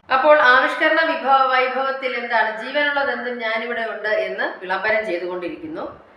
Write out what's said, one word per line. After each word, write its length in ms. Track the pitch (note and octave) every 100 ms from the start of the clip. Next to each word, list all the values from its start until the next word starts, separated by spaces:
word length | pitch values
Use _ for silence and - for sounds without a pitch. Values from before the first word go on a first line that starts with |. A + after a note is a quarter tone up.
| -
അപ്പോൾ 280 | C4 D4+ D4+
ആവിഷ്കരണ 720 | B3 C4 D4 D4 D#4 D#4+ D#4
വിഭവ, 360 | C#4+ B3 C4 C4
വൈഭവത്തിൽ 720 | B3+ C4 B3+ C4+ C4 B3+ A#3+
എന്താണ്, 440 | A#3 A#3 A3 G#3+
ജീവനുള്ളതെന്തും 760 | B3+ D4 D4 C#4 B3+ A#3+ A#3+ A#3+
ഞാനിവിടെ 480 | A3+ A3+ A#3+ A3+ A3+
ഉണ്ട് 180 | G#3 G#3+
എന്ന് 520 | - - A3+ D4+ -
വിളംബരം 460 | F#3 F#3+ G#3+ A3 G#3+
ചെയ്തുകൊണ്ടിരിക്കുന്നു. 960 | F3 F3+ F3+ E3+ D#3 D#3 F3 C#4+ - -